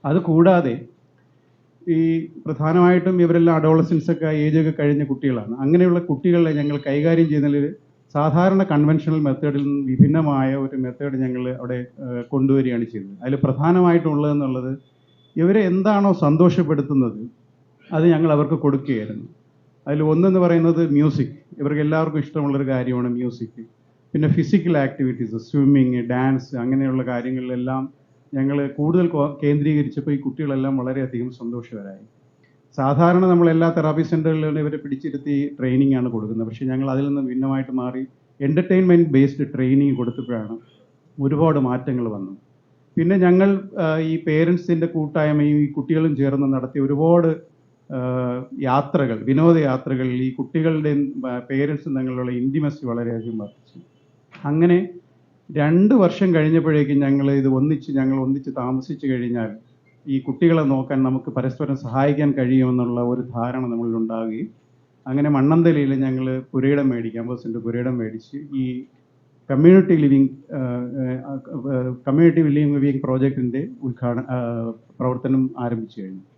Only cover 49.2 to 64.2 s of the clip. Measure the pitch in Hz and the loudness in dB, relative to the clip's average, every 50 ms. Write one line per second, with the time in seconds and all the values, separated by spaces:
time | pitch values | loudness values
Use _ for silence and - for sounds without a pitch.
49.2 | 107 123 135 151 160 170 170 165 151 135 127 127 127 127 135 127 131 127 123 127 | -2 0 2 4 6 6 6 6 4 0 -2 -2 -2 -4 -4 -2 -2 -4 -2 -2
50.2 | 127 131 127 - 135 135 - 160 156 165 160 156 151 151 147 143 143 135 - - | -2 -4 -4 -6 -10 -4 -2 0 0 0 0 0 0 0 0 0 -2 -4 -6 -8
51.2 | 123 127 123 123 123 - 139 135 143 147 151 143 - 160 135 135 131 131 127 127 | -8 -8 -8 -8 -8 -6 -4 -2 -2 -2 -4 -6 -6 -6 -6 -4 -4 -4 -6 -6
52.2 | 127 123 123 120 127 135 139 160 151 143 147 - - 123 117 120 117 117 113 113 | -6 -6 -4 -4 -4 -4 -2 -2 -4 -4 -6 -6 -8 -8 -6 -6 -6 -6 -6 -8
53.2 | 110 117 110 110 104 101 _ _ _ _ _ - - _ _ _ _ _ _ _ | -8 -8 -10 -10 -10 -12 _ _ _ _ _ -20 -20 _ _ _ _ _ _ _
54.2 | _ _ - - - 143 147 160 170 175 170 180 202 180 - - _ _ _ _ | _ _ -20 -10 -6 -2 2 2 4 4 4 4 2 -2 -10 -18 _ _ _ _
55.2 | _ _ _ _ _ - 143 151 147 151 165 180 196 208 269 240 190 170 - - | _ _ _ _ _ -8 -4 0 0 2 4 4 6 6 6 6 4 4 2 2
56.2 | 196 185 170 160 151 156 160 165 147 160 151 151 143 135 147 143 143 135 139 139 | 0 2 2 2 2 4 2 2 2 2 2 2 2 2 2 2 2 2 2 2
57.2 | 139 139 139 139 135 135 135 131 139 151 156 147 - - 139 135 135 131 135 135 | 2 2 0 2 2 2 2 2 2 0 0 -2 -4 -4 -2 0 0 0 0 0
58.2 | 131 131 135 139 135 139 131 135 123 127 131 131 131 - 170 - - 135 131 123 | 0 -2 -2 -4 -4 -8 -8 -6 -4 -4 -4 -4 -6 -8 -12 -6 -4 -4 -4 -2
59.2 | 123 120 120 120 113 107 104 - _ _ _ _ _ _ _ _ _ 151 135 135 | -2 -4 -4 -4 -4 -6 -8 -14 _ _ _ _ _ _ _ _ _ -6 -6 -4
60.2 | 131 - 131 - 175 170 165 160 151 135 135 131 131 131 143 131 131 131 131 131 | -4 -6 -2 2 2 2 4 2 2 0 0 -2 -2 -2 -2 0 0 0 0 -2
61.2 | - 143 113 131 123 131 127 - 151 139 139 131 - 120 117 135 139 143 143 139 | -4 -6 -6 -4 -4 -4 -4 -6 -4 -4 -4 -6 -6 -6 -2 0 0 2 2 2
62.2 | 151 143 135 139 127 123 131 131 131 127 123 127 123 120 120 120 120 120 123 123 | 0 0 0 0 0 2 2 2 2 2 2 0 0 0 -2 -2 -2 -2 -2 -4
63.2 | 120 123 120 117 117 123 127 131 127 120 117 113 117 117 113 113 113 110 113 113 | -6 -8 -6 -6 -6 -4 -4 -6 -6 -4 -4 -4 -4 -4 -2 -2 -4 -4 -4 -6